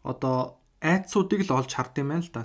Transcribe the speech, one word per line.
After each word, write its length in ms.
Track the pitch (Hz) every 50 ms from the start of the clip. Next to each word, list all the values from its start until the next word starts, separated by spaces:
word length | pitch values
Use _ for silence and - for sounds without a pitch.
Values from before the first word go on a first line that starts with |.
| -
одоо 560 | - 131 - - 131 131 127 127 - - _ _ _ _ _ -
айцуудыг 640 | 160 175 196 190 - - 202 185 190 208 196 190 -
л 80 | 135
олж 160 | 135 131 - -
хард 240 | - 127 - - 143 139
юм 80 | 139 151
байна 140 | 170 170
л 80 | - -
да. 100 | 117 117